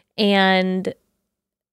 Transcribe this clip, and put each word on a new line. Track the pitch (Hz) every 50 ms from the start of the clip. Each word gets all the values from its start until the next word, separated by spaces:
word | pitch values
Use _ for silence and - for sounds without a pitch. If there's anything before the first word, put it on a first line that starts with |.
| _ _ _ -
And | 208 202 202 196 190 190 190 185 185 185 185 190 - - - - _ _ _ _ _ _ _ _ _ _ _ _ _ _